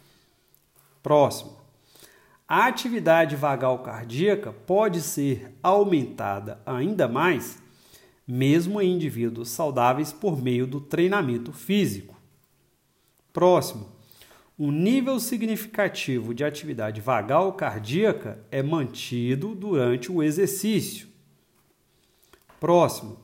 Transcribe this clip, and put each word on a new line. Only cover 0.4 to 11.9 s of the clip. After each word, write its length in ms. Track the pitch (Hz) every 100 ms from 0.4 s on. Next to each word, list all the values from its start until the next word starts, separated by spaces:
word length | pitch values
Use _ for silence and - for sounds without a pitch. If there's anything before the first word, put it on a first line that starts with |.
| _ _ _ _ _ _
Próximo. 560 | 135 151 127 - - - - _ _ - - _ _ _ -
A 180 | 165 240
atividade 680 | 247 247 233 160 165 160 143
vagal 420 | 147 135 131 123
cardíaca 720 | 117 110 113 123 202 202 113
pode 480 | 104 - 190 220 170
ser 560 | 147 - 143 127 - -
aumentada 960 | 175 202 202 160 113 - 101 101 107 - -
ainda 400 | 127 170 202 131
mais, 560 | 123 175 135 - - - _ _ - _ _ -
mesmo 560 | 123 135 160 170 208
em 100 | 185
indivíduos 580 | 180 156 113 117 117 117
saudáveis, 600 | - 156 127 120 135 151
por 300 | - 208 143
meio 240 | 127 123 127
do 140 | 143
treinamento 720 | 143 175 180 202 139 120 117
físico. 640 | - - 202 151